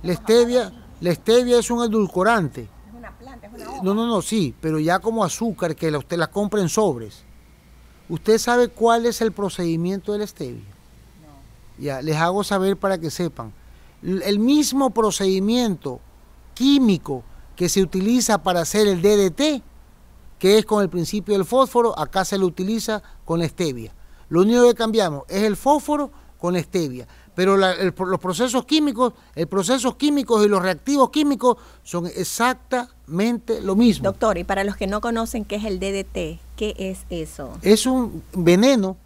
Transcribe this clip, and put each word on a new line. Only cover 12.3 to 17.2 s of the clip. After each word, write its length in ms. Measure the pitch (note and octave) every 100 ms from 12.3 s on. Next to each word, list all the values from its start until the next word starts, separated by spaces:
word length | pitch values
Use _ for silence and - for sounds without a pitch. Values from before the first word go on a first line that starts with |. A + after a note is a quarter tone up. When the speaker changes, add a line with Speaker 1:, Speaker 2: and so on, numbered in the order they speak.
| F#3+
Speaker 1:
saber 340 | G3 G3 F#3+ G3
para 200 | G3 F#3+
que 140 | D#3+
sepan. 420 | - E3+ - A2+ - - - - -
L-, 260 | - F#3 F#3+
el 120 | G3+
mismo 500 | A3+ D4 D4 C4 C4+
procedimiento 1080 | A3 A3 - G3 F#3+ G3 A#3+ A#3+ E3+ C#3+ B2 - - - - - -
químico 680 | C4+ C#4+ B3 F3+ - C3